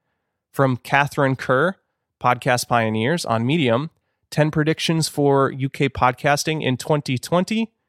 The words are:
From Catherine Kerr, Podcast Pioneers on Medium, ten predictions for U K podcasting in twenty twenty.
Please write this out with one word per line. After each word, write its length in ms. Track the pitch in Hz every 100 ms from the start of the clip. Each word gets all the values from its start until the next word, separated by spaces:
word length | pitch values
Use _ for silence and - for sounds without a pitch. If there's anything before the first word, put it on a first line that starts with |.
| _ _ _ _ _
From 280 | - 135 123
Catherine 580 | - 139 143 - 135 131
Kerr, 400 | - 131 170 - _ _ _ _
Podcast 480 | 123 123 139 123 -
Pioneers 560 | 120 110 110 117 170
on 220 | - 113 120
Medium, 440 | 165 127 117 156 - _ _ _
ten 200 | - 156
predictions 580 | 156 151 160 - 165 147
for 440 | - 143 139 131
U 160 | 135 135
K 200 | - 139
podcasting 720 | - 127 123 143 143 - 156
in 160 | 123 123
twenty 400 | - 151 - 127
twenty. 540 | - 175 190 220 220 _